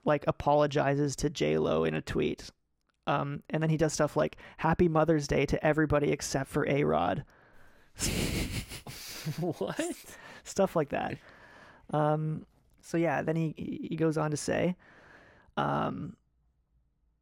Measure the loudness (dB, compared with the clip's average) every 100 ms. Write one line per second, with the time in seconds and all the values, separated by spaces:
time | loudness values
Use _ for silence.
0 | 0 0 2 0 4 4 4 4 2 2
1 | 0 0 -2 0 2 2 2 2 2 0
2 | -4 -2 -2 -2 -10 -18 _ _ _ _
3 | -2 -2 -2 -6 -4 0 2 4 2 2
4 | 0 2 0 -2 -18 -4 0 2 4 4
5 | 4 4 2 0 2 2 2 2 4 2
6 | 2 -2 -2 -4 -2 -2 0 2 2 2
7 | 0 -2 -6 -18 -20 -20 -20 -20 _ -6
8 | -4 -2 -2 -2 -4 -6 -10 -14 -16 -16
9 | -14 -10 -8 -4 -4 -4 -6 -4 -4 -6
10 | -12 -20 -20 -20 -10 0 2 2 0 -2
11 | -4 -6 -14 -20 -20 -20 -20 -20 -4 0
12 | 2 2 0 -6 -10 _ _ _ -4 0
13 | 2 0 0 0 -2 -4 -8 -8 -6 0
14 | 0 2 0 -2 0 0 0 -2 -10 -20
15 | -20 -20 -20 -20 _ -4 -2 0 -2 -6
16 | -10 -12 _ _ _ _ _ _ _ _
17 | _ _